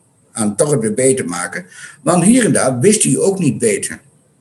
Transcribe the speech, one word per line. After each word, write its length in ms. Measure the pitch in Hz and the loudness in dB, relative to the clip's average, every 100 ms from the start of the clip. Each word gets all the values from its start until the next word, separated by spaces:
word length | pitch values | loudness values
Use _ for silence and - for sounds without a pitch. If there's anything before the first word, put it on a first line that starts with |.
| _ _ _ | _ _ _
aan 240 | - 107 101 | -6 -4 0
toch 160 | 147 | 0
het 100 | 139 | 0
weer 120 | 110 | -2
beter 320 | 104 131 131 90 | 0 2 0 -2
maken? 400 | 87 87 175 - - - - | -6 -8 -10 -14 -18 -20 -8
Want 200 | - 180 | -2 2
hier 220 | 175 254 208 | 4 4 4
en 60 | |
daar 260 | 101 117 120 | 0 0 0
wist 260 | 170 220 - | 2 2 2
u 140 | 139 | 0
ook 180 | 180 190 | 0 0
niet 180 | 156 104 | 0 0
beter. 420 | 113 98 - - _ _ _ _ | 0 -2 -6 -14 _ _ _ _